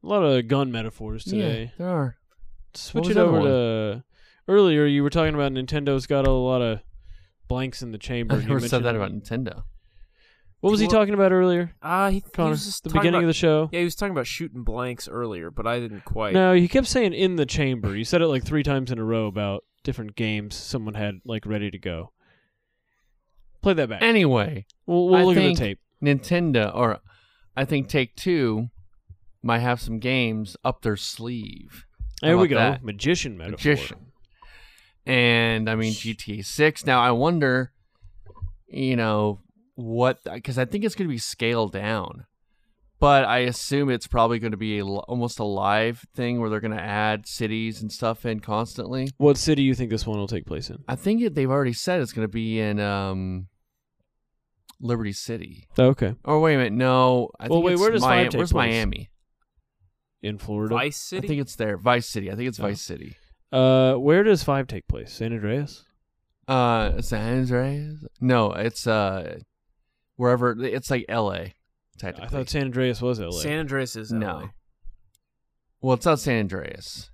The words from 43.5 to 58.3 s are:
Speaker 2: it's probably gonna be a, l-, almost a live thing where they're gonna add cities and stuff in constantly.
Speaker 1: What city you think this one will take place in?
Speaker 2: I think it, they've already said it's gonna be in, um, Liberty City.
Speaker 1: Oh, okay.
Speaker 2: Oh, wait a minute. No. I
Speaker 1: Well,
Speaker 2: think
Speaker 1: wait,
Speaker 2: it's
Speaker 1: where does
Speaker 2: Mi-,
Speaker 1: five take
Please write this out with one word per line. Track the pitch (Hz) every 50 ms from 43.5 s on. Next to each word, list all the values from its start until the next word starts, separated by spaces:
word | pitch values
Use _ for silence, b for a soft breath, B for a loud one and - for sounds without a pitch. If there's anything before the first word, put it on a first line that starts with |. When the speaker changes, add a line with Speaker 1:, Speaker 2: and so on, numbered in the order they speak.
| 120 - - - 143 143 143 135
Speaker 2:
it's | 123 113 -
probably | - - 120 113 113 120
gonna | 113 110 113 107
be | 95 110 107 107
a, | 104 98
l-, | 98 98 98 -
almost | - 120 123 120 120 - -
a | 110
live | 104 101 95 95 98 104 107 110 117 120 120 - _ _
thing | - 123 120 123 120
where | 117 110
they're | 107 107
gonna | 101 110 107
add | 107 85 104 101 104 107 107 107 104 107
cities | - - - 120 107 110 110 110 113 107 -
and | 107 104
stuff | - - - 113 113 - -
in | 120 113 107
constantly. | - - 107 107 117 117 - - 110 90 123 131 131 135 131
Speaker 1:
What | _ 139 147 143
city | 139 - 156 156 143 139
you | 135 127
think | 117 127 113
this | 110 110 -
one | 117 107 104
will | 101
take | 98 113 87 71
place | - 78 73 131 -
in? | - - -
Speaker 2:
I | - 135
think | - - 190 214 233
it, | 240 214 147
they've | 147 135 131
already | 135 143 139 127 117
said | - - - 180 180
it's | 135 110 -
gonna | 117 110
be | 107 98 117 113 113 110 113
in, | 110 104 104 104
um, | 104 101 101 98 98 98 95 95 95 92 92 92 92 92 _ _ _ _ _ _ _ _ _ _ _ _ _ _ _ _ _ _ _ _ _ _ _ - - _
Liberty | - 117 120 113 110 101 98
City. | - - - 117 - - - - 101 - _ - -
Speaker 1:
Oh, | 127 127
okay. | 139 - - 95 120 - -
Speaker 2:
Oh, | 131 151 151
wait | 160 160 151
a |
minute. | 135 127 110 101
No. | 120 127 127 127 127 127 127 127 123 120 - - -
I | -
Speaker 1:
Well, | 120 160 170
Speaker 2:
think | 165
Speaker 1:
wait, | 180 180
Speaker 2:
it's | 175
Speaker 1:
where | 196 220
does | 233 -
Speaker 2:
Mi-, | 127
Speaker 1:
five | - 123 - -
take | -